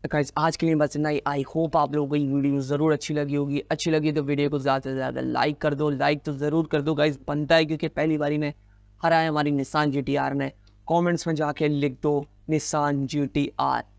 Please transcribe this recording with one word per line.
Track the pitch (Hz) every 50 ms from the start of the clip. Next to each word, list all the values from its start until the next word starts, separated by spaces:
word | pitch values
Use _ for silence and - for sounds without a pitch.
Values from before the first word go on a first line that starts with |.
| -
तो | 139
गाइस | - 151 147 - - 147
आज | 151 165 156 -
के | -
लिए | 165 160
बस | 151 151 147 -
इतना | 147 151 151
ही। | 151 143 - 143
I | 143 143 135 -
hope | - 165 165 156 139
आप | 165 147 143 143
लोगों | 151 147 135
को | 147
ये | 151 147 135
वीडियो | 135 143 139 143 139 139
ज़रूर | 135 127 147 143 151 160 156
अच्छी | 147 - - 151
लगी | 147 147 143 143
होगी, | 143 143 143 139 143
अच्छी | - - 165 151 - 170
लगी | 156 156 151 156
तो | 151 156 143
वीडियो | 139 147 143 147 143
को | 147 143
ज़्यादा | 131 139 135 135 135 135
से | 135
ज़्यादा | 131 131 131 123 131
लाइक | 127 127 123 127 123 151 147 -
कर | - 156 143
दो, | 135 151 151
लाइक | 143 131 139 143 151 147 -
तो | 156 147
ज़रूर | 135 143 147 147 165 160 151
कर | - 151
दो | 143 151 160
गाइस, | 143 147 151 143 135 - -
बनता | 147 147 151 139 165
है | 165 160
क्योंकि | 151 160 147 - 160
पहली | - - 151 160 156 151
बारी | 147 147 151 151
में | 151 147 151 - _ - - - _ - _ _
हरा | - 170 165 160
है | 160 160
हमारी | 151 151 151 147
Nissan | 147 139 135 - - 156 151 147
जीटीआर | 135 143 131 139 139 143 135 135 139
ने। | 139 139 135 - - - - _ - - -
कमेंट्स | 165 170 175 175 170 165 - 170
में | 160
जाके | 147 156 147 143 - 156 151
लिख | 147 143 139 143 127 - -
दो | 151 147 143 143 - _ - - -
Nissan | 156 151 - - - 151 147 147 143 139 139 131
जीटीआर | - 147 143 139 - 147 143 139 - - 139 135 131 117 120 _ _